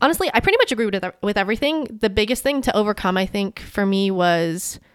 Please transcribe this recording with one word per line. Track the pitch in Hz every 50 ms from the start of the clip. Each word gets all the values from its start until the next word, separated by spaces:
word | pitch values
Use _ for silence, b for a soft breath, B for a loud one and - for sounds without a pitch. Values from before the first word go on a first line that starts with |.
honestly, | - 285 330 - 381 302 -
I | 233
pretty | - 392 403 494
much | 494 - 262
agree | 220 233
with, | 208 190 190 - 180 - -
with | - 202 208 208
everything. | 196 190 226 220 285 294 311 311 285 - 226 214
The | - 214
biggest | 196 214 214 208 254 - -
thing | 269 285 277 247
to | - -
overcome, | 202 208 208 208 - - 185 185 185
I | 190
think, | 190 - 202 196 196 - -
for | - - - - 202
me | 196 196 196 196 196
was, | 190 180 180 175 170 170 170 165 160 180 - - - - _ _ _